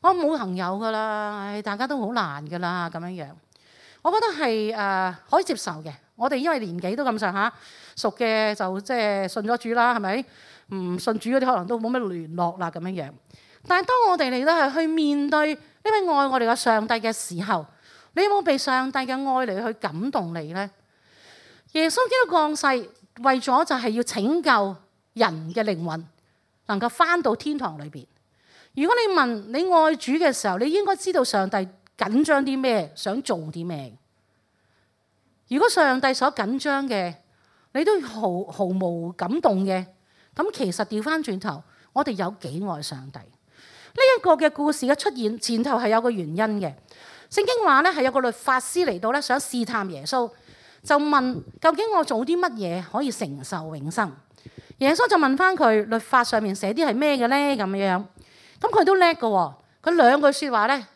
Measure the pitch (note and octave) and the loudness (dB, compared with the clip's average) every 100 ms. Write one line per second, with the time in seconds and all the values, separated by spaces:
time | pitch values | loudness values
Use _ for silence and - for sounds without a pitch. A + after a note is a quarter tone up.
0 | D#4+ F#4 D4+ D#4 G3 F3+ F3+ F#3+ A3 A3 | 2 2 2 0 -4 -4 -4 -2 -2 -2
1 | A3 G#3+ G#3 G#3 G3+ G#3 G#3 G#3 B3+ C#4+ | -2 -2 -4 -6 -6 -6 -6 -4 -4 -2
2 | G#3+ A#3+ F3+ C#3+ D3+ E3+ F3 F3+ E3+ E3 | -2 -2 -4 -6 -8 -6 -4 -4 -6 -8
3 | F3 F3+ C#3+ D3 _ _ _ _ - - | -10 -12 -14 -16 _ _ _ _ -20 -4
4 | D#4+ G#4 A4+ D4+ C#4+ A3 G#3+ A3 G3+ F#3+ | 0 0 0 0 -2 0 -2 -2 -2 0
5 | F#3 F3 _ E4 F#4+ C#4 - D#3 D#3 C#3 | -2 -4 _ 0 2 -4 -6 -10 -12 -16
6 | _ _ B3 C#4 D4+ D4+ G#3+ E3+ F3+ A#3 | _ _ -2 0 0 -2 -4 -6 -6 -2
7 | C4+ A3 G3 G3 G#3 - - - - - | -2 -2 -2 0 -2 -4 -20 -20 -20 -4
8 | A3+ - A#3 A3 G#3+ G#3 F#3+ F#3+ G3+ B3 | -4 -2 0 2 0 0 -4 -4 -4 -2
9 | G#3 G3 F#3+ A3 G#3+ A#3+ A#3 A#3 A#3+ A#3 | 0 0 -2 -4 -2 -2 0 2 2 2
10 | F#3+ A3 C4 - - - _ F#3+ F3+ F3+ | -2 -4 -6 -16 -20 -20 _ -6 -4 -4
11 | A#3+ A3 A3+ C4 B3+ A#3 F3+ A#3 A3+ B3+ | -2 -4 0 0 2 0 -2 -4 -2 -4
12 | G#3+ F3 D#3+ E3+ E3+ F#3 E3+ E3+ F3+ F#3 | -4 -6 -10 -4 -4 -2 -8 -6 -8 -8
13 | C#3+ - _ - _ _ - F4+ F#4 B4+ | -10 -14 _ -20 _ _ 0 0 2 2
14 | A4 F4+ C4+ B3 C#4 E4 C#4+ C#4 D#4+ D#4+ | 4 2 0 0 2 4 2 2 0 0
15 | D4+ C#4+ C#4+ D4+ D4+ D4+ - _ G#4 G#4+ | 0 0 2 2 2 -2 -10 _ 0 0
16 | F#4 C#4+ C#4 C4 A#3 A#3+ B3 A3 A3 A#3 | 2 2 2 2 2 2 2 2 2 -2
17 | A3 A3 - E3+ G3 F#3 D3+ _ _ - | -2 -4 -8 -8 -2 -2 -4 _ _ -20
18 | _ - G4+ G4+ F4 C4+ - C4 C4 C4+ | _ 0 2 2 2 0 2 0 0 -4
19 | B3+ C4 C4+ B3+ B3+ F#3+ A3+ A3 G3+ D#3 | -4 -4 0 0 0 -2 -4 -4 -6 -4
20 | A#3+ C#4 F3 E3+ D#3 F3 G3+ _ _ _ | -4 -2 -4 -8 -8 -8 -8 _ _ _
21 | _ _ - - - _ _ D#4 D#4+ F#4+ | _ _ -20 -20 -20 _ _ 0 0 2
22 | B4+ B4+ A4 E4+ D4+ D4+ C#4+ B3+ G3 - | 2 2 4 2 2 0 0 0 -4 -16
23 | _ - C4 C4 C4+ C4 E4 C4 B3 A#3 | _ 0 2 2 2 2 2 0 -2 -2
24 | A#3+ - G3+ E4 D#4 A#3 G3 F#3 _ _ | -2 -2 0 0 2 2 2 -4 _ _
25 | _ - G#3+ D#3+ D#3+ F3+ G#3+ F3 E3+ D#3+ | _ -2 -2 0 -6 -4 -2 -2 -4 -6
26 | E3 _ _ _ _ _ - G3+ A#3 - | -10 _ _ _ _ _ -6 -2 -2 0
27 | E4 F4 C#4 G#3+ D4+ D4 A#3 D#3 D3 D3 | 2 2 2 0 -4 -4 -6 -8 -14 -16
28 | - _ _ _ _ _ _ - D#4+ A#4+ | -20 _ _ _ _ _ _ -2 2 2
29 | A4 F4+ B3+ A3+ G3+ B3+ F#4 F4 D#4 D#4 | 4 2 2 -2 -4 -2 4 4 4 2
30 | - D4 E4 B3 G#3 F#3 C#4 F4+ G4+ G4 | -2 2 2 2 -2 0 0 2 0 0
31 | F#4 F4 B3 G#3 F#3+ G3+ F#3 - _ _ | 0 0 2 0 0 -2 -4 -10 _ _
32 | F#3+ A3+ D4+ C#4+ C4+ C4+ C4 A3 D#3 - | 0 2 4 2 2 0 0 0 -2 -6
33 | G3+ A3+ C4 F3+ D#3 E3+ E3+ D#3 C3 A2 | -6 -6 -4 -4 -4 -8 -8 -8 -12 -18
34 | _ _ _ _ _ _ _ _ _ _ | _ _ _ _ _ _ _ _ _ _
35 | _ _ _ _ _ C4 A4+ F#4 D4 C4 | _ _ _ _ _ 2 4 4 4 4
36 | C4+ C4 C4 D4 G3+ C4 D4 C#4 C#4 G#3+ | 2 2 0 0 -4 -2 -2 -2 -2 -4
37 | F3+ D#3+ _ _ _ _ _ C4 E4 G4+ | -4 -8 _ _ _ _ _ -2 2 2
38 | B3+ A3 G#3+ F3 G3 D#3+ F#3+ F#3 F#3 E3+ | -2 -4 -2 -2 -6 -4 -2 0 -2 -2
39 | E3+ F3 F3+ D4 C#4+ F#3+ G3 F#3 F#3 _ | -6 -6 -4 2 2 2 0 -2 -4 _
40 | _ _ _ - F4+ - G#3 E3+ G#3 G#3+ | _ _ _ -4 -4 -2 -4 -2 -4 -4
41 | A3 D#4+ D4 F#3+ G3+ D3+ - _ _ B3+ | -2 -2 -2 -6 -6 -8 -14 _ _ -4
42 | D4 G3 F#3 G3+ - D3+ G3+ D#3 D3 C#3 | -2 -2 -4 -6 -10 -8 -8 -8 -10 -12
43 | C3+ C3+ G2+ _ _ _ - - - - | -14 -18 -20 _ _ _ -20 -20 -14 2
44 | C5 B4+ F4+ D#4 D4+ D4+ D4 D4+ B3+ D4 | 4 4 4 4 4 2 -2 0 0 0
45 | G#4 B3+ G#3+ A3+ - A3+ C4+ B3+ A#3 A3+ | 0 -2 -4 -4 -4 -2 0 0 2 2
46 | A#3+ A3 D#3+ E3 A3 G#3 F3 C3+ _ - | 2 -2 -4 -2 -2 -2 -4 -8 _ -20
47 | - - - - G4+ B4 G4 C4+ E4+ D4+ | -20 -20 -6 -2 0 2 4 6 4 2
48 | C4 B3+ B3 A3+ - B3+ - F4+ E4+ F3+ | 0 2 0 -2 0 0 0 -2 0 0
49 | A3 C#4 - C4 - B3 A3+ A#3 F#3+ D3+ | -2 -2 0 -2 -2 -4 -2 -4 -4 -8
50 | D3+ B3+ A#3 - - - - - - D4 | -4 -2 -2 -6 -20 -20 -20 -20 0 0
51 | D4 D4 B3+ B3 - - D#4+ D#4+ A4 G4 | 4 2 2 -4 -12 0 0 2 0 0
52 | D4+ A3+ B3 F4 F4+ A3+ F#3 F3 F3 G#3+ | 0 -2 0 0 -2 -4 -6 -6 -6 -4
53 | C#4 - F3+ C#3 C3+ F3 D#3+ D#3 C#3+ F3 | -4 -4 -8 -8 -8 -8 -8 -8 -6 -4
54 | G3+ C#3 _ _ - - - - C4+ E4 | -4 -6 _ _ -20 -20 -20 0 2 4
55 | B4 F#4+ C#4 C4+ F#4 F#4+ B3+ A3 G#3 A3+ | 4 4 4 4 2 4 4 4 2 -4
56 | A3+ C4 A#3+ A3+ G#3+ F#3+ G3 A#3 D4+ A3+ | 2 2 4 0 0 -2 -2 0 0 2
57 | D4 C#4 A#3 C4+ C#4+ C4+ F#3+ G3 G3 F#3 | 2 2 2 2 2 0 -2 0 0 0
58 | G#3 - - - - - - A4+ E4+ F#4+ | -2 -18 -20 -20 -20 -4 2 4 6 6
59 | F4 E4 A#3 G3 D#3+ C#3+ _ _ - E4+ | 4 4 0 2 0 -4 _ _ 0 6
60 | B3 C#4+ D4 C#4 D4 A#3 G#3+ C#4 G#3 | 8 8 4 2 -2 0 2 0 -4